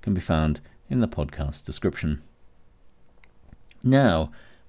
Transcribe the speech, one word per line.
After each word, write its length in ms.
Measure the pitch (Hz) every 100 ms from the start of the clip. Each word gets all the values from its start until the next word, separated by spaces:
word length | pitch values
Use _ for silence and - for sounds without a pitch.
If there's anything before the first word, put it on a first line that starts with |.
can 140 | 107
be 60 | 90
found 400 | - 80 78 73 - - -
in 100 | 127
the 80 | 110
podcast 560 | - 71 - 71 -
description. 580 | - - 92 - 78 73 - _ - - - - - - - - - - - - - -
Now, 500 | 127 135 120 82 78 - - -